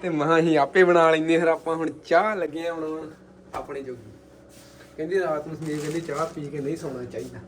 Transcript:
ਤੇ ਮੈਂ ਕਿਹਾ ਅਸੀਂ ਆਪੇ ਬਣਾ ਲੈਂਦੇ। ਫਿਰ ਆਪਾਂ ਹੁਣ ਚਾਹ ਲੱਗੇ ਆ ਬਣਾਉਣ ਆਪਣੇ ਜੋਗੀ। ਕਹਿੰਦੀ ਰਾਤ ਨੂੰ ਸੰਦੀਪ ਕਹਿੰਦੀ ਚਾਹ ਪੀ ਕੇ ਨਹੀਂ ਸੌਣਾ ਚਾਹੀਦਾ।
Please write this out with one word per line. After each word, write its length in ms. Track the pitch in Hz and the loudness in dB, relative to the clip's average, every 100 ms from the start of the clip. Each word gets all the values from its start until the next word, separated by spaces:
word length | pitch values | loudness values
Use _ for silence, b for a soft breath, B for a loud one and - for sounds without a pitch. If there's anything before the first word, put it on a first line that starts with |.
ਤੇ 60 | 180 | -2
ਮੈਂ 180 | 156 147 | 0 4
ਕਿਹਾ 120 | 165 | 4
ਅਸੀਂ 200 | 165 151 | 4 4
ਆਪੇ 260 | 139 190 | 4 6
ਬਣਾ 260 | 180 175 165 | 6 8 6
ਲੈਂਦੇ। 280 | 160 160 165 | 4 4 4
ਫਿਰ 100 | 165 | 4
ਆਪਾਂ 280 | 160 165 165 | 0 -2 -4
ਹੁਣ 140 | 156 - - | -4 -6 2
ਚਾਹ 300 | 170 214 208 | 2 2 -2
ਲੱਗੇ 320 | 156 156 170 | -6 -6 -6
ਆ 60 | |
ਬਣਾਉਣ 360 | 165 156 160 156 - - - - | -6 -8 -8 -12 -18 -20 -20 -14
ਆਪਣੇ 280 | 127 127 143 | -12 -10 -10
ਜੋਗੀ। 280 | 131 120 107 - - - - B B B B - | -10 -14 -16 -20 -20 -20 -20 B B B B -10
ਕਹਿੰਦੀ 240 | 165 190 | -4 -2
ਰਾਤ 260 | 170 151 151 | 0 -4 -6
ਨੂੰ 80 | 156 | -8
ਸੰਦੀਪ 240 | 156 151 | -6 -6
ਕਹਿੰਦੀ 200 | 147 165 | -4 -6
ਚਾਹ 260 | 165 147 160 | -6 -4 -4
ਪੀ 200 | 160 143 | -6 -10
ਕੇ 120 | 147 | -6
ਨਹੀਂ 180 | 139 165 | -6 -6
ਸੌਣਾ 280 | 156 123 | -8 -10
ਚਾਹੀਦਾ। 340 | 123 113 123 117 | -10 -10 -12 -16